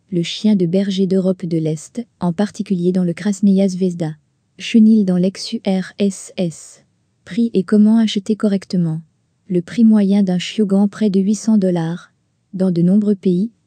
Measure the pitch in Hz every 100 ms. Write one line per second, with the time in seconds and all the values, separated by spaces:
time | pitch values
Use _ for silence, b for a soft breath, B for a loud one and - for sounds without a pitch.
0 | - 175 170 - 214 202 170 190 202 190
1 | 185 196 185 185 170 165 156 160 - -
2 | - - 175 165 208 - 196 185 175 185
3 | 175 165 208 196 202 190 196 180 185 170
4 | 156 156 _ _ _ - - 233 220 220
5 | 185 180 185 185 - 226 202 190 185 -
6 | 202 190 - - 175 - - - _ _
7 | _ _ - 180 233 190 180 208 214 226
8 | 220 202 190 208 214 196 - 185 170 160
9 | - _ _ _ - 180 175 - 220 214
10 | 196 202 190 180 - - 196 196 202 -
11 | 214 190 190 208 - 220 185 175 165 175
12 | - _ _ _ _ 180 190 170 175 208
13 | 208 196 190 180 226 _